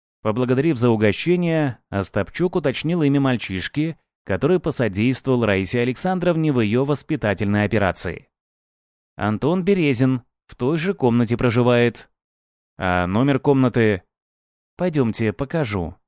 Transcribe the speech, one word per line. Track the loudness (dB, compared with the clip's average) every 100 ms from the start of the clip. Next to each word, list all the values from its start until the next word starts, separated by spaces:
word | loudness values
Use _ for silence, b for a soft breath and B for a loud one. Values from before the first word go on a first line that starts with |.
| _ _
Поблагодарив | -4 -2 0 2 0 2
за | 2
угощение, | 4 2 0 0 0 0 0 -2 -4 -8
Остапчук | -6 -4 -4 -4 -2 -2 0
уточнил | -2 -4 -2 0
имя | 2 2
мальчишки, | 2 -2 -4 -8 -6 -4 -4 -6 _ _
который | -6 0 2 0
посодействовал | 0 -2 -2 0 0 0 0 0
Раисе | 2 0 0 -2
Александровне | -2 -2 -2 -2 0 0 0
в | 0
ее | 2 0
воспитательной | 0 -4 -4 -4 -2 -2 0 0
операции. | 0 0 0 -2 -6 -8 _ _ _ _ _ _ _ _ _ -6
«Антон | -2 0 0 0
Березин, | 2 2 2 2 2 0 -6 _ -18
в | -4
той | -2 -2
же | -2
комнате | 0 2 2 2 2
проживает». | 2 2 4 4 2 -2 -18 _ _ _ _ _ _ -6
«А | -2 0 0
номер | 2 2 2
комнаты?» | 2 2 2 2 2 0 _ _ _ _ _ _ _ -6
«Пойдемте, | -4 0 0 0 -4
покажу». | -4 -6 -4 -4 -4 -8 -12